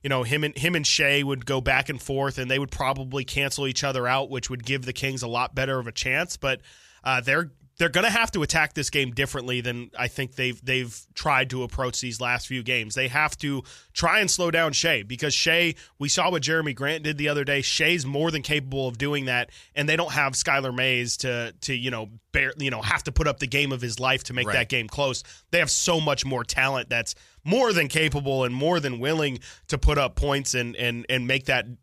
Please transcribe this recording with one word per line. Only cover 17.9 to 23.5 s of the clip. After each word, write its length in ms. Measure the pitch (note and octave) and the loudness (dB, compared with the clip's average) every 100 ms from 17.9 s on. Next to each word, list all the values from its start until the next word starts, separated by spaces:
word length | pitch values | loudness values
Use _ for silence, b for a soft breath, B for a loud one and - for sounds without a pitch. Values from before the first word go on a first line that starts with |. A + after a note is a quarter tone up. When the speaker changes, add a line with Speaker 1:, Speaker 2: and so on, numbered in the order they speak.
| F3 | 2
Speaker 1:
more 260 | C3 C#3+ E3 | 0 0 0
than 120 | D#3 | 0
capable 440 | C3 D3+ C3 C3+ C3 | -2 -2 0 -4 -4
of 120 | A#2 | -2
doing 260 | C#3+ D3 C3 | -2 -2 0
that, 220 | B2 A#2+ B B | -2 -2 B B
and 140 | D3 D3 | -4 0
they 80 | D#3+ | 2
don't 160 | E3+ | 2
have 220 | C#3 C#3 | 0 0
Skylar 400 | C3 - C#3 C3 | 0 0 0 0
Mays 420 | B2 C3 B2 B2 - | 0 2 2 0 -2
to, 360 | C3 A#2+ A#2+ - | -2 -2 -6 -8
to, 120 | - | -6
you 160 | B2+ B2+ | -4 -4
know, 200 | A#2+ A2 A2+ _ | -6 -8 -14 _
bear, 200 | C#3+ C3+ D3+ | 0 0 -2
you 100 | C#3 | -4
know, 120 | A2+ | -2
have 200 | G#2+ E3 | 0 0
to 80 | - | 2
put 140 | - D3+ | 2 2
up 120 | C3+ | 0
the 80 | |
game 260 | C3+ | 0